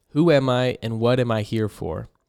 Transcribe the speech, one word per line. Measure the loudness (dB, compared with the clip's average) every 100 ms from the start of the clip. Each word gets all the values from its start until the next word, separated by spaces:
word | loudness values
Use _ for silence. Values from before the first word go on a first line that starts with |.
| _
Who | 0 4
am | 4 2
I | 0 0 -2
and | -6 -2
what | 2 2
am | 2
I | -2
here | -2 -2 -4
for? | -4 -8 -8 -10 _